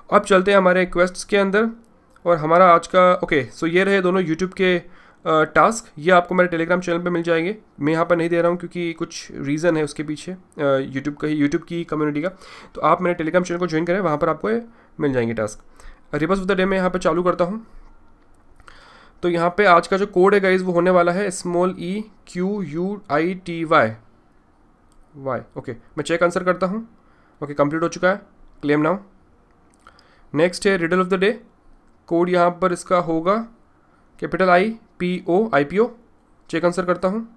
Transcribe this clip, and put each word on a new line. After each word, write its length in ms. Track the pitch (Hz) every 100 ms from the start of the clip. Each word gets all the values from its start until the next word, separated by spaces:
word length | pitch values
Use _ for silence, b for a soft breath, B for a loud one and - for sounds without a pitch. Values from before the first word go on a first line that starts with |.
| B
अब 100 | -
चलते 280 | 202 185 196
हैं 80 | 196
हमारे 280 | 180 180 180
क्वेस्ट्स 380 | 175 180 185
के 120 | - 202
अंदर 320 | 196 190 226 - _ _ _ _ 175
और 100 | 165
हमारा 380 | 156 170 185
आज 120 | 170 -
का, 280 | 185 180
ओके, 340 | 185 175 151 117
so 140 | -
ये 200 | 165 175
रहे 160 | 196 196
दोनों 220 | 180 190
YouTube 320 | 160 160 185
के, 240 | 185 185 175
अ, 60 | - b b b 170
टास्क, 680 | 156 156 156 180 226 - 151
ये 120 | 160
आपको 240 | 175 175
मेरे 240 | 180 180 170
Telegram 280 | 165 180 180
चैनल 160 | 170
पे 80 | 175
मिल 120 | 170
जाएंगे। 340 | 165 165 170 214 - -
मैं 120 | 147
यहाँ 120 | 160
पर 120 | 170 170
नहीं 120 | 165
दे 120 | 170
रहा 100 | 170
हूँ 80 | 175
क्योंकि 340 | 175 175 170
कुछ 360 | 165 170 - -
रीज़न 460 | - 139 151 175 156
है 80 |
उसके 180 | 151 -
पीछे, 300 | 151 151 -
अ, 40 | 185 - -
YouTube 520 | 143 135 135 135 147 143
का 60 | 151
ही, 200 | 151 143
YouTube 200 | 165 -
की 160 | 170
कम्युनिटी 380 | 170 156 151 147
का। 60 | 180 - B B B
तो 60 | -
आप 220 | 151 170
मेरे 140 | 175 175
Telegram 320 | 160 180 180
चैनल 120 | 175
को 60 | 180
ज्वाइन 180 | 160
करें, 160 | 170 190
वहाँ 180 | 170 151
पर 100 | 170
आपको 220 | 151 202
ये 140 | 226 233 b b b
मिल 120 | 143
जाएंगे 220 | 127 117
टास्क। 260 | 113 107 - - b b b b
Reverse 260 | 147 160 196
of 60 | 190
the 80 |
day 100 | 185
मैं 120 | 190 190
यहाँ 140 | 180
पे 80 | 180
चालू 240 | 180 165
करता 220 | 180 170
हूँ। 220 | 175 220 - - - - - _ _ _ - - - B B B B B
तो 60 | 175
यहाँ 260 | 170 175 180
पे 80 |
आज 220 | 202 170 -
का 100 | 190
जो 100 | 202
कोड 280 | 180 196
है 60 | 202
गाइस 220 | 190 185
वो 100 | 185
होने 180 | 170 180
वाला 220 | 180 175
है 160 | 180 202
small 460 | 180 180 175 185 185
ई 320 | 170 202 214 - -
क्यू 360 | 175 185 208
यू 380 | 156 156 190 202 -
आई 240 | 147 170
टी 300 | 185 175 165
वाई। 260 | 160 156 110 113 _ _ _ _ _ _ _ _ _ _ _ 143
वाई, 240 | 135 120 - 143
ओके, 160 | 131
मैं 300 | 113 - 156
चेक 200 | 143 170
आंसर 220 | 175 185
करता 220 | 180 175 180
हूँ। 220 | 214 226 _ _ b b b
ओके, 120 | 143
कंप्लीट 280 | 143 143 160
हो 60 | 165
चुका 200 | 170 180
है, 80 | 202 - - - -
क्लेम 180 | 143 151
नाउ। 160 | 160 196 - _ _ _ _ _ _ _ - b b b b
नेक्स्ट 320 | 143 180 185 202
है 120 | 190
riddle 240 | 165 180
of 60 | 185
the 100 | 190
day, 140 | 196 240 - _ _ - _ _ -
कोड 220 | 170 175
यहाँ 220 | 175 175
पर 220 | 170 180
इसका 260 | 175 - 180
होगा 380 | 156 165 170 214 226 - _ b b b b -
कैपिटल 300 | 156 170 185
आईपीओ, 1000 | 175 220 226 _ - 180 180 175 180 220
आईपीओ। 360 | 143 147 185 233 - _ _ _ _ -
चेक 140 | 165
आंसर 200 | 175 180
करता 240 | 180 180 185
हूँ। 200 | 220 226